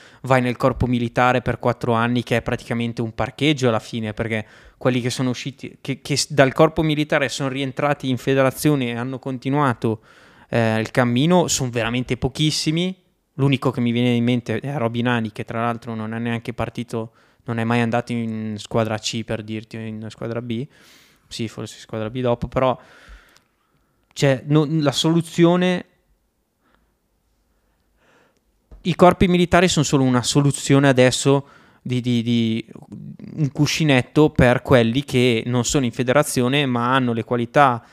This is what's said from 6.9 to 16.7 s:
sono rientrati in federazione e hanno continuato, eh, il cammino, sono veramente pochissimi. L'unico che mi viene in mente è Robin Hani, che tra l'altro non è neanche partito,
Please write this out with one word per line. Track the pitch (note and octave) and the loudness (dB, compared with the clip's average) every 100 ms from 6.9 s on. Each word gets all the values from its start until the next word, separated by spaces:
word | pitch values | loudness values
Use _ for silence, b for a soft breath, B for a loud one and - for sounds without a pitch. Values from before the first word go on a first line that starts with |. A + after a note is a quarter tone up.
| D3+ D3+ D#3 C3 | 0 0 0 -2
sono | - C3+ | -2 -4
rientrati | C3 C3+ B2 C#3+ C#3+ C3 | -4 -6 -2 -2 -2 -2
in | B2 | -2
federazione | - C3+ C3 - D3+ D3 B2 | 0 2 2 2 0 2 0
e | A#2 | -4
hanno | B2 C3 | -6 -8
continuato, | - C3 C3+ C#3+ C#3+ A#2 A#2+ G#2+ b b b b b | -8 -6 -2 0 2 0 -2 -2 b b b b b
eh, | A#2+ A2+ A2 | 0 2 0
il | A2 | -2
cammino, | - B2 A#2+ D#3 F3+ C#3 | 0 0 2 2 2 2
sono | - C3 | -2 -4
veramente | A#2+ A2+ B2 B2 B2+ | -4 -2 -4 -4 -4
pochissimi. | C3+ A#2+ D3+ D3+ - D#3+ F3+ F#3 _ _ _ | -4 -2 -2 -2 -2 -2 -2 -6 _ _ _
L'unico | - C#3 C3 C3+ | -2 0 0 0
che | A#2+ | -2
mi | A#2+ | 0
viene | A#2 B2 | 0 2
in | A#2+ | 2
mente | A#2 B2 - A2+ | 2 0 -2 -6
è | C3 C#3+ | -6 -4
Robin | A#2 A#2 A#2+ | -4 -2 -2
Hani, | A#2+ A2 | -2 -4
che | - | -8
tra | A2 A#2 | -10 -4
l'altro | A#2 A#2 C3 | -4 -6 -8
non | A2+ A2 | -10 -8
è | A2+ | -6
neanche | A#2 A#2 - | -6 -6 -6
partito, | A#2 A2+ | -8 -8